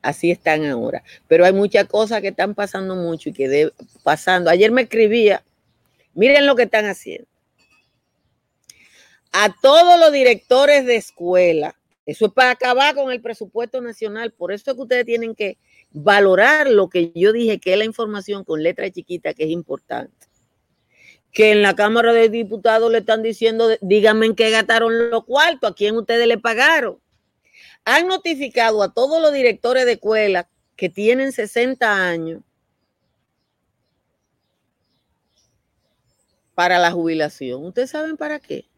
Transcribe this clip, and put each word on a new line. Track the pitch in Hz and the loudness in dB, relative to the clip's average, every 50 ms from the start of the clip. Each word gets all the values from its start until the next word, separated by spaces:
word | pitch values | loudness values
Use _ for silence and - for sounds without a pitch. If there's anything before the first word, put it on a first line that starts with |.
Así | - 139 147 - - 170 | -6 -8 -6 -2 -2 -2
están | 175 - _ 165 156 156 156 | -2 -2 _ -2 -2 -2 -2
ahora. | 147 135 123 - - - - _ _ - - _ | -4 -6 -6 -6 -8 -8 -10 _ _ -20 -20 _
Pero | _ 160 170 175 | _ 4 4 4
hay | 185 | 4
muchas | 190 196 202 202 - 202 202 | 4 2 -2 0 0 0 0
cosas | - - 208 220 208 233 208 | 0 -2 -2 -2 -2 -4 -6
que | 190 196 | -6 -6
están | - - 185 202 202 | -4 -4 -6 -4 -4
pasando | - 208 196 - 190 190 190 185 | -8 -8 -8 -8 -10 -8 -8 -6
mucho | 185 175 170 165 160 - 151 | -6 -6 -6 -6 -8 -10 -12
y | |
que | - - 135 131 | -6 -4 -4 -2
de-, | 135 147 156 147 _ _ 127 _ _ _ | 0 0 0 -2 _ _ -20 _ _ _
pasando. | _ - 151 - - - 185 180 175 160 | _ -2 -2 -2 -2 -2 -2 0 2 2
Ayer | 170 180 208 220 | 2 4 4 2
me | 233 262 | 2 0
escribía, | 247 - - 226 226 214 220 240 220 208 190 - _ _ _ _ _ _ _ _ _ _ _ _ _ _ | -2 -2 0 2 2 2 2 2 2 2 2 0 _ _ _ _ _ _ _ _ _ _ _ _ _ _
miren | _ 160 208 262 285 285 285 | _ 0 2 4 4 4 4
lo | 277 277 | 4 2
que | 233 240 | 2 0
están | - - 214 214 | 0 0 -2 -2
haciendo. | 208 180 - - - 82 - - _ _ _ _ _ _ _ _ _ _ _ _ _ _ _ _ _ _ _ _ _ _ _ _ _ _ _ _ _ _ _ _ _ _ _ _ _ _ _ _ _ | -4 -8 -10 -14 -16 -18 -18 -18 _ _ _ _ _ _ _ _ _ _ _ _ _ _ _ _ _ _ _ _ _ _ _ _ _ _ _ _ _ _ _ _ _ _ _ _ _ _ _ _ _
A | - 185 208 214 - _ | -2 0 0 0 -2 _
todos | - 269 285 330 349 349 349 349 | 2 4 6 6 8 8 8 8
los | 330 311 | 6 4
directores | 294 277 262 247 233 190 _ _ 247 254 277 294 294 285 262 | 4 4 4 4 2 2 _ _ 2 4 4 4 4 2 2
de | 247 240 | 0 -2
escuela, | 220 - - _ _ 175 175 180 180 180 175 165 156 151 - - _ _ _ _ _ _ | -2 -2 -8 _ _ -4 0 2 4 4 4 2 0 -4 -6 -10 _ _ _ _ _ _
eso | - 147 - 220 | -14 -4 -2 -2
es | 202 | -2
para | _ - 254 247 | _ 2 2 2
acabar | 247 _ 254 254 247 254 277 294 277 | 2 _ -2 -2 0 2 2 0 0
con | 285 269 262 | -2 -4 -6
el | 254 247 | -6 -8
presupuesto | 240 240 220 - 220 185 _ 220 240 233 - 254 | -10 -12 -12 -12 -16 -10 _ -10 -10 -8 -10 -10
nacional. | 240 240 220 - 226 214 208 220 233 226 | -10 -12 -12 -10 -10 -10 -10 -10 -10 -12
Por | _ _ 175 175 | _ _ -10 -10
eso | 202 208 _ 277 | -10 -10 _ -10
es | 262 | -10
que | 220 | -10
ustedes | 220 226 254 247 240 | -4 -2 -2 -2 -2
tienen | 233 233 233 233 226 220 | -2 -4 -4 -4 -8 -8
que | _ 214 190 - _ _ _ _ _ _ _ | _ -8 -8 -8 _ _ _ _ _ _ _
valorar | _ 151 143 208 202 202 202 196 185 180 214 262 302 311 294 277 | _ -4 2 4 4 6 6 4 4 4 4 4 4 2 2 2
lo | 226 202 190 175 | 4 2 2 2
que | - 180 170 170 165 | 0 -2 -2 -2 _
yo | 170 180 208 | 0 2 2
dije, | 220 233 240 220 208 180 | 2 2 -2 -2 -2 -2
que | _ 220 | _ -2
es | - 208 | 0 0
la | 220 | -2
información | 220 220 - 233 214 208 202 190 - 202 196 185 | -4 -6 -8 -8 -8 -8 -12 -10 -10 -12 -12 -8
con | - 160 156 | -8 -6 -4
letra | 156 170 185 - 196 196 | -4 -4 -4 -4 -10 -10
chiquita, | 190 175 160 _ 175 170 _ 160 | -10 -14 -12 _ -12 -8 _ -10
que | 147 - 156 | -6 -6 -6
es | 156 | -6
importante. | 165 175 165 - 139 131 _ _ 123 120 - - _ _ _ _ _ _ _ _ _ _ _ _ _ _ _ _ _ _ _ _ _ _ _ _ | -6 -8 -8 -10 -12 -12 _ _ -10 -10 -10 -14 _ _ _ _ _ _ _ _ _ _ _ _ _ _ _ _ _ _ _ _ _ _ _ _
Que | _ - 214 214 | _ 2 4 4
en | 214 208 | 4 4
la | 202 202 190 | 2 2 2
Cámara | - 208 208 226 233 233 233 | 0 0 0 2 2 2 2
de | 233 226 226 226 | 4 4 2 2
Diputados | 208 233 226 190 214 208 - 233 220 220 226 233 | 0 -2 -6 -6 -10 -2 0 0 2 2 2 2
le | 226 226 | 0 -2
están | - - 220 220 | 0 -2 -2 -2
diciendo, | 220 226 214 - 226 226 226 226 233 226 220 - | -2 -6 -6 -2 -2 -2 0 0 0 0 0 -2
"Díganme | 202 185 196 214 202 220 214 220 220 | 0 2 2 4 4 4 4 4 0
en | 220 214 | 0 0
qué | - 226 220 | 0 0 2
gastaron | 220 220 220 220 226 226 233 233 226 233 233 233 | 2 0 0 0 0 0 0 0 0 -2 -2 -2
los | 233 233 226 | -2 -6 -4
cuartos, | - 247 277 311 349 330 262 - 214 | -2 0 2 2 2 0 -2 -4 -6
a | 180 | -4
quién | - 202 208 220 | -2 -4 -2 -2
ustedes | 226 208 - 233 233 233 | -4 -4 -2 -2 0 2
le | 233 233 | 0 0
pagaron". | 226 - 233 226 220 269 302 330 302 254 202 - _ _ _ _ _ _ _ _ _ _ _ _ - - - _ _ _ | 0 -2 -4 -2 2 2 2 2 2 0 -4 -10 _ _ _ _ _ _ _ _ _ _ _ _ -20 -20 -20 _ _ _
Han | 214 254 311 349 370 | 0 0 0 0 0
notificado | 381 349 _ 339 320 269 285 247 _ 247 226 226 214 208 | -4 -4 _ -6 -6 -6 -8 -6 _ 0 0 0 2 0
a | 202 185 | -2 -2
todos | _ - 247 277 311 330 | _ -4 -2 0 0 0
los | 320 302 | 0 0
directores | 285 277 254 240 208 - - 233 254 262 254 | 0 2 0 0 -2 -2 -4 -2 0 0 0
de | 240 | 0
escuela | 226 - - 208 220 214 214 202 190 175 175 _ _ _ _ _ _ | -2 -2 -2 -2 0 0 0 0 -2 -2 -6 _ _ _ _ _ _
que | - 196 175 | -8 -8 -8
tienen | - 196 208 220 247 262 269 269 | -6 -2 0 0 0 0 -2 -4
sesenta | 262 - 214 208 - 233 240 254 262 _ 240 220 208 196 185 180 | -6 -8 -10 -6 -4 -4 -4 -4 -2 _ -2 -2 -2 -2 -2 -4
años | 170 165 165 160 165 156 _ _ _ _ _ _ _ _ _ _ _ _ _ _ _ _ _ _ _ _ _ _ _ _ _ _ _ _ _ _ _ _ _ _ _ _ _ _ _ _ _ _ _ _ _ _ _ _ _ _ _ _ _ _ _ _ _ _ _ _ _ _ _ _ _ _ _ _ _ _ _ _ _ _ _ _ _ _ _ _ _ _ _ | -4 -6 -8 -10 -12 -14 _ _ _ _ _ _ _ _ _ _ _ _ _ _ _ _ _ _ _ _ _ _ _ _ _ _ _ _ _ _ _ _ _ _ _ _ _ _ _ _ _ _ _ _ _ _ _ _ _ _ _ _ _ _ _ _ _ _ _ _ _ _ _ _ _ _ _ _ _ _ _ _ _ _ _ _ _ _ _ _ _ _ _
para | - 175 180 180 175 | -2 0 2 2 2
la | 175 170 | 2 0
jubilación. | 175 175 165 165 165 160 151 147 - - 139 127 123 131 151 | -2 -2 -4 -4 -4 -4 -4 -6 -6 -12 -12 -10 -10 -10 -12
¿Ustedes | 180 175 240 254 254 | -10 -8 -8 -8 -6
saben | - 302 311 320 320 | -8 -10 -10 -10 -10
para | 302 302 302 302 285 | -10 -10 -10 -10 -12
qué? | _ _ - - - _ _ | _ _ -14 -14 -14 _ _